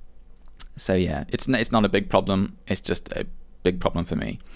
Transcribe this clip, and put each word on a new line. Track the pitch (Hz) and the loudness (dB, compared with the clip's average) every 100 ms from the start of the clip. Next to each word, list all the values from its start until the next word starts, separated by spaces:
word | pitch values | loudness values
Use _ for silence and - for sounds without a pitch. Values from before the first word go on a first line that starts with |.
| - - - - - - - - | -16 -18 -20 -20 -18 -16 -16 -8
so | - 92 | 2 2
yeah, | 87 71 - | 4 0 -4
it's | - - | -4 0
n-, | - | 0
it's | 113 | 4
not | 117 101 | 4 4
a | |
big | 95 98 | 2 4
problem. | 98 95 95 101 - - | 4 4 2 2 -4 -4
It's | 95 | -4
just | - 90 - | -2 -4 -4
a | - - - - - | -6 -6 -8 -12 -2
big | 90 90 | 0 2
problem | - 85 85 | 0 0 -2
for | - | -2
me. | - - - | -4 -8 -12